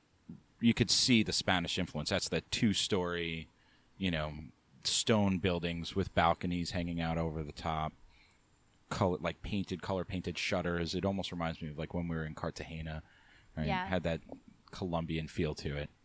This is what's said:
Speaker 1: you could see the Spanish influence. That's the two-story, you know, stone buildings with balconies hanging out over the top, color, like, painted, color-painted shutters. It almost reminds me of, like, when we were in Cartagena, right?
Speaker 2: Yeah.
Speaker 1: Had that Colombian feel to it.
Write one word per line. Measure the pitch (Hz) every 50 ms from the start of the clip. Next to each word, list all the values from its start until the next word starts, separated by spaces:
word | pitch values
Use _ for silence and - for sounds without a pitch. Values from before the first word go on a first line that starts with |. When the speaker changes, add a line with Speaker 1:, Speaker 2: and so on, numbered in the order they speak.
| _ _ _ _ _ - - - _ _ _ -
Speaker 1:
you | - 117 113
could | - 117 -
see | - - - - 123 110 104
the | - 85
Spanish | - - - 92 87 85 85 - -
influence. | 90 - - 76 76 -
That's | 101 92 - -
the | - 82
two-story, | - - - - 123 110 95 - - - 107 95 87 87 87 87 85 82 82 82 80 - _ _ _ _ _ _ _ _ _
you | - 95 92
know, | 82 78 78 76 73 76 - - - _ _ _ _ - -
stone | - - - - - 117 107 101 98 95 87
buildings | - 95 87 87 82 85 85 85 85 - -
with | 98 90 - -
balconies | 98 82 82 82 - - 92 87 90 85 - -
hanging | 90 85 85 85 85
out | 82 80 82 82
over | 82 80 76 80 78
the | 73 -
top, | - - 85 80 78 78 76 - - - - - _ _ _ _ _ _ _ _ _ _ _ _ _ _ -
color, | - - 104 92 90 -
like, | 82 85 80 - -
painted, | - 110 101 92 - 95 80 -
color-painted | - 98 92 87 - - 90 - 92 85
shutters. | - - - 101 92 85 87 87 85 85 80 90
It | 90 85
almost | 98 98 98 87 -
reminds | 90 87 82 82 82 - 85
me | 76
of, | 73 73
like, | 80 - -
when | 87 87 85
we | 82
were | 80 80
in | 78 76
Cartagena, | - - 82 - - 80 - 82 80 80 80 78 76 - - _ _ _ - - - - - -
right? | 80 78 78
Speaker 2:
Yeah. | 95 90 90
Speaker 1:
Had | - 92 90 78
that | 85 82 80 - - - - - - - _ _ - -
Colombian | - 98 90 82 82 85 73 80 80 78 78
feel | - - 87 76 76
to | - - 78 71
it. | 71 73 - - _